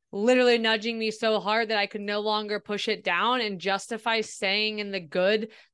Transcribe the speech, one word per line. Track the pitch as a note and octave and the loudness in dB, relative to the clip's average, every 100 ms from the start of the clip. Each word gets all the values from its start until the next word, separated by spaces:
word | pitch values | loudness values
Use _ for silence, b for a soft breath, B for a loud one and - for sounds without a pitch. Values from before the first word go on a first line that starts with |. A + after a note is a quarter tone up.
| _ | _
literally | G3 A3+ B3+ B3 A#3 | 0 4 6 6 4
nudging | A3+ A3 A3 A3+ | 4 0 -2 -2
me | A3 | -4
so | G#3+ A3+ G#3+ | 0 0 0
hard | F#3 A3 A3 | 2 0 0
that | G#3+ | 0
I | G3+ | -2
could | G#3+ | -4
no | G3+ G#3 | -4 -2
longer | G#3+ G#3+ G#3 G#3 | 0 -2 -2 -6
push | - G3+ A3+ | -4 -4 -2
it | G3 | -2
down | F#3 F3 A3 B3 | 0 2 2 2
and | G#3+ F#3 | -2 -4
justify | F3+ G3 - A3 A#3 A3+ | -2 -2 -4 -6 -2 -2
staying | G#3+ - G3 G3+ G#3+ G#3+ | -2 -4 -2 0 -2 -4
in | G3+ | -6
the | G3 | -6
good | D#3 F3+ F#3 G#3+ A3 B B | -4 2 4 2 -2 B B